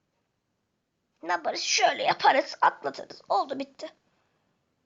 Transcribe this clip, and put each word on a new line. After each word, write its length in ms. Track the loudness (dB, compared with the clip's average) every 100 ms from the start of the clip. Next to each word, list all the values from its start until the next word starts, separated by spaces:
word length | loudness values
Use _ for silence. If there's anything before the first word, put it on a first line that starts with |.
| _ _ _ _ _ _ _ _ _ _ _ _
Ne 100 | -4
yaparız? 280 | -2 -2 -4
Şöyle 420 | -2 2 2 2
yaparız. 540 | 0 2 4 4 0 2
Atlatırız. 640 | 0 0 -8 -10 -14 -12 -2
Oldu, 300 | -2 -2 -6
bitti. 360 | -10 -12 -18 -18 _ _ _ _ _ _ _ _